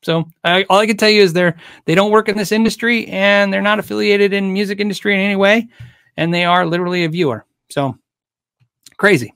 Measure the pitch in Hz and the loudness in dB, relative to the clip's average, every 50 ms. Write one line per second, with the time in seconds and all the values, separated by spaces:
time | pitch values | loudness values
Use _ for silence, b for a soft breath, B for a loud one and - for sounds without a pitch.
0 | _ - 165 165 160 - _ _ _ 170 175 185 190 - 190 196 220 214 226 202 | _ -2 -4 -4 -4 -6 _ _ _ 0 0 0 0 2 2 2 2 2 0 0
1 | 220 214 214 208 202 185 160 180 180 175 165 B B B B B B - 160 180 | 2 2 4 6 4 4 4 2 0 0 -2 B B B B B B 0 2 2
2 | 202 208 208 214 208 214 202 208 202 170 208 220 226 226 - - - 233 240 226 | 2 4 2 2 2 0 -4 -4 -4 -2 0 0 0 0 -2 -2 -2 -2 -2 -2
3 | 214 - - 190 196 202 202 202 202 196 196 196 196 208 214 208 - - 208 214 | -4 -6 -4 0 2 2 4 2 2 0 -2 -2 -2 -2 -2 -2 -4 -6 -4 -2
4 | 214 - - 202 202 202 190 202 196 190 185 196 208 190 208 196 208 208 190 - | 0 0 2 2 2 2 0 -2 -2 -2 -2 -4 -4 -4 -4 -6 -4 -6 -6 -4
5 | - 208 202 190 190 202 202 190 196 196 208 226 233 b b b b b b b | -4 -2 -2 0 0 -2 0 2 2 2 2 2 0 b b b b b b b
6 | b b b - 156 165 170 175 175 175 175 180 180 165 165 175 180 175 180 180 | b b b -4 -4 -2 -2 0 0 2 2 0 0 0 -2 -2 -4 -2 -2 -2
7 | 175 165 156 175 175 143 117 107 - _ _ _ _ _ - 147 143 135 123 _ | -4 -4 -2 -2 -2 -2 -2 -6 -10 _ _ _ _ _ -6 -4 -4 -4 -6 _
8 | _ _ _ _ _ _ _ _ _ _ _ _ _ _ _ _ _ - _ _ | _ _ _ _ _ _ _ _ _ _ _ _ _ _ _ _ _ -20 _ _
9 | - 202 202 139 117 98 _ | 2 2 2 2 -2 -6 _